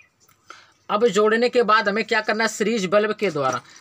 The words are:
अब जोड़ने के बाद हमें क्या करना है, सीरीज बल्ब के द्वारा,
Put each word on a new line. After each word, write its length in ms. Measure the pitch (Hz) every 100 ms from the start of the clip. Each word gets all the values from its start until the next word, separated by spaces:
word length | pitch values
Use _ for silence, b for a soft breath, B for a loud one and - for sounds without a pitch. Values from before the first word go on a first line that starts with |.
| _ _ _ _ - B B _ -
अब 180 | 208 240
जोड़ने 400 | 185 214 226 240
के 140 | 247
बाद 260 | 208 214 202
हमें 160 | 202
क्या 160 | 214 220
करना 240 | 214 214
है, 40 | 220
सीरीज 360 | - 208 233 185
बल्ब 260 | 202 208
के 160 | 208 196
द्वारा, 300 | 147 131 123 - B